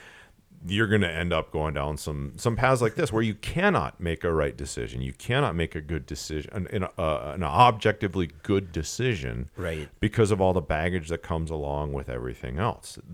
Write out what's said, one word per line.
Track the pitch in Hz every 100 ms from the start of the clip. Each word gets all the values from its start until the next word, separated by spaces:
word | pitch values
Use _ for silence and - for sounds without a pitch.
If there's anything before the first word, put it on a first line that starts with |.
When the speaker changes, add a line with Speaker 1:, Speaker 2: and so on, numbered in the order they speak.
| - - - _ _ - 87
Speaker 1:
you're | 101 110
gonna | 104 90
end | 80 87
up | 80 78
going | 80 78
down | 73 71 76
some, | - 73 71 -
some | 120 113
paths | 127 131
like | 113
this | - -
where | 110
you | 113
cannot | 101 - 165 202 147 67 -
make | 87 80
a | 87
right | 80 73 62
decision. | 67 - 58 60
You | 65
cannot | 65 - 127 131
make | 85 82
a | 82
good | 73 80 65
decision, | 78 - 78 71
an, | 101 87
an, | 104 92 -
uh, | 80 73 69
an | 71
objectively | 76 80 123 110 110 104 101 95 85 -
good | - 98 92
decision | 82 78 - 127 98 64 58 64
Speaker 2:
Right. | - 87 78 73 -
Speaker 1:
because | 107 - 104
of | 101
all | 95
the | 92
baggage | 73 80 85 90 78
that | 80
comes | - 82 80
along | 80 71 73 73
with | 71 67
everything | 62 62 62 65 67
else. | 113 - - - -